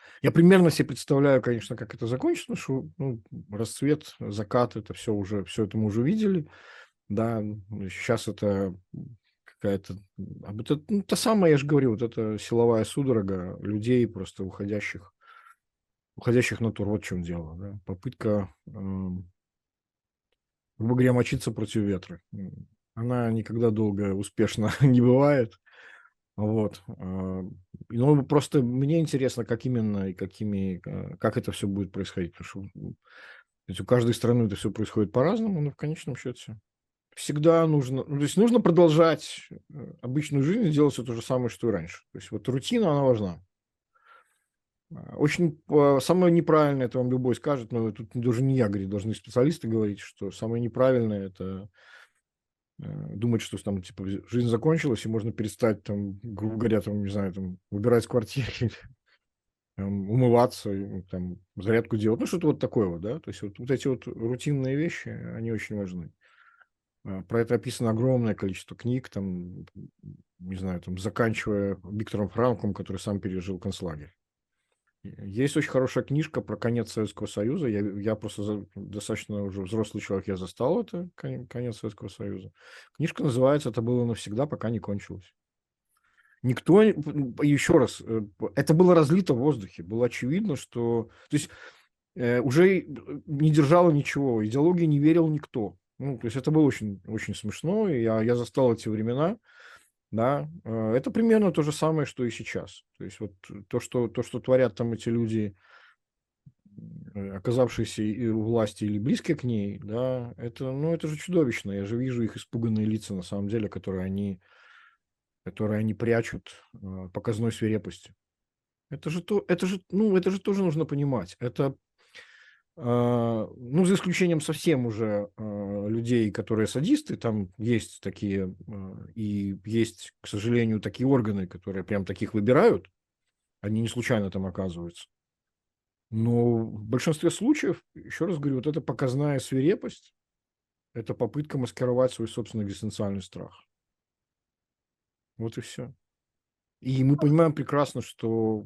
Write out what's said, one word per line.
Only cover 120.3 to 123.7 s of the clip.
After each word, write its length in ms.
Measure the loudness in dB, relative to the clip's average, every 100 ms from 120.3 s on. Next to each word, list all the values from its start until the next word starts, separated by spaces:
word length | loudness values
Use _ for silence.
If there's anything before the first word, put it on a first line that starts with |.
же 100 | -2
тоже 240 | -2 0
нужно 200 | 0 0 -2
понимать. 500 | -2 0 -2 -4 -8
Это, 360 | -6 0 -2 -2 _ _ _ -20 -20 -20 -20 _ _ -8
а, 720 | 0 2 4 2 2 -2 -4 -10
ну, 280 | -2